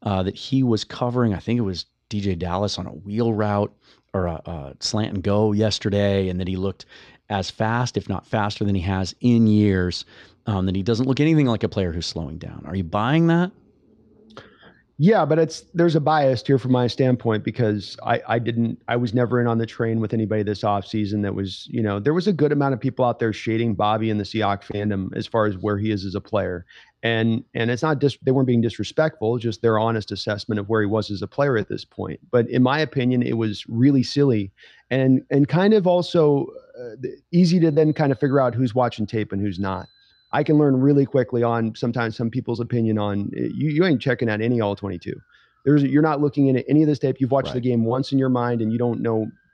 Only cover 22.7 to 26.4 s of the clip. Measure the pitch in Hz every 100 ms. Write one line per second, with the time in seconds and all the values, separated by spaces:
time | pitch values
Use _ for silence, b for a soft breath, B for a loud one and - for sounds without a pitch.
22.7 | 123 131 - 123 120 117 101 - 113 117
23.7 | 98 104 110 110 104 98 110 101 101 -
24.7 | 104 104 98 95 - 113 117 107 95 107
25.7 | 101 107 104 95 95 - 104